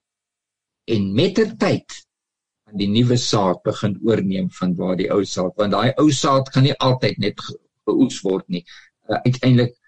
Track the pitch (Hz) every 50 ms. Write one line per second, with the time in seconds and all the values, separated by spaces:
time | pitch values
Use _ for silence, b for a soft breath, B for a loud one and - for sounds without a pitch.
0 | _ _ _ _ _ _ _ _ _ _ _ _ _ _ _ _ _ - 117 104
1 | 98 95 98 113 165 196 - - 220 214 - - 220 190 - - - - - -
2 | - _ _ _ _ _ _ _ _ _ _ _ _ _ 107 98 101 101 104 113
3 | 123 123 123 120 - - - 110 98 92 87 - - 110 104 - - 104 98 -
4 | - 113 110 - 95 98 95 95 92 90 - - 92 92 87 87 95 92 90 87
5 | 95 - - 101 98 - - - 92 90 - - 104 101 98 98 107 127 - -
6 | 147 151 143 131 - 151 135 135 127 - - 135 131 - - - 131 131 127 127
7 | - 107 104 - 104 104 - - - - - - _ _ _ _ _ - 101 -
8 | 135 120 - - - 95 95 95 - - 90 87 - B B B B B B _
9 | _ - 107 107 - 123 127 - - 127 127 120 123 - - _ b